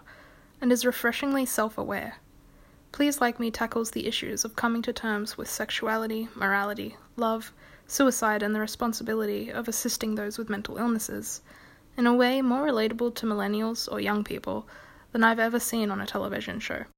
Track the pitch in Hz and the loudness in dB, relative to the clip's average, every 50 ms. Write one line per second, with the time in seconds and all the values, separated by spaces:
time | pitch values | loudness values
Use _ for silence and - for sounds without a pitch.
0 | - - - - - - - - - - - - - 247 247 233 240 247 247 - | -12 -18 -20 -20 -20 -20 -20 -20 -20 -20 -8 0 4 4 4 6 4 2 2 2
1 | - 233 233 - - 277 277 277 262 247 - - 220 220 - - - - 202 190 | 2 0 0 2 0 0 2 2 0 0 0 0 0 0 -2 -4 -4 -4 -4 -4
2 | - - - - - - - - - - - - - - - - - - - - | -6 -8 -12 -14 -18 -20 -20 -20 -20 -20 -20 -20 -20 -20 -20 -20 -20 -10 0 2
3 | 285 294 277 - 254 240 233 - 233 233 220 - 233 226 - 233 226 220 - 226 | 2 2 4 2 2 0 0 0 -4 -4 -2 -2 -4 -2 0 -2 -2 -2 -4 -4
4 | - - 233 - - - 208 208 - 226 - - - 233 233 233 226 - 226 - | -4 -2 -2 -4 -4 -4 -4 -4 -4 -4 -4 -2 0 0 0 0 -2 -4 -4 -4
5 | - 226 214 208 214 220 - - - - - - 214 214 - - - 220 220 220 | -2 -2 -2 -2 -2 -6 -6 -8 -8 -6 -4 -6 -4 -4 -4 -4 -2 0 0 0
6 | 220 226 220 220 226 226 - - 202 196 196 202 202 208 208 220 196 220 - - | -2 -2 -4 -4 -6 -8 -6 -2 0 2 2 2 2 0 -4 -6 -8 -10 -10 -14
7 | - - - - 233 226 220 226 226 - - - - - - - - - - - | -20 -12 -4 0 0 0 0 0 -4 -10 -16 -20 -20 -20 -20 -20 -14 -4 2 4
8 | 277 262 247 - 226 220 214 208 208 208 214 214 214 214 - - 247 233 220 - | 4 6 4 4 2 2 2 2 2 0 0 0 0 -2 -2 -2 -2 -2 -2 -2
9 | 233 226 220 220 214 208 208 202 214 233 - 233 226 233 220 - - 247 - - | -2 -2 -2 0 0 -2 -2 -4 -4 -6 -6 -6 -4 -4 -4 -2 -2 -2 -2 -2
10 | - 220 214 214 208 208 214 - 226 214 208 202 214 - - - 226 240 233 220 | -2 -2 -2 -2 -4 -4 -6 -6 -4 -4 -4 -4 -4 -6 -4 0 2 2 2 0
11 | 220 - - - 220 - - - - - - - - - - - - - - - | 0 -4 -6 -6 -6 -6 -8 -10 -12 -18 -20 -20 -20 -20 -20 -20 -20 -10 -2 2
12 | 240 240 240 247 254 247 254 269 269 254 240 262 294 302 262 220 220 220 233 226 | 4 6 8 8 6 6 6 4 4 4 4 4 4 2 2 2 2 0 0 0
13 | 240 240 233 - - 226 214 208 196 202 208 214 220 220 233 226 - - - 208 | -2 -2 -2 -2 -2 -2 0 0 0 0 0 0 -2 -2 -2 -4 -4 -4 -4 -4
14 | 202 202 208 208 208 - - - - - 95 - 220 - - - - - - - | 0 0 0 0 0 -2 -6 -6 -6 -4 -6 -6 -6 -10 -16 -20 -20 -20 -20 -20
15 | - - - 226 226 226 226 226 226 226 233 240 233 - - 233 214 208 196 202 | -14 -4 2 6 6 6 6 6 2 2 2 0 0 0 0 0 0 0 0 -2
16 | 196 202 - 202 - - 196 214 220 - - 220 - - - - - - - | -4 -4 -2 -2 -2 -2 -4 -4 -6 -6 -8 -6 -6 -6 -6 -6 -8 -10 -16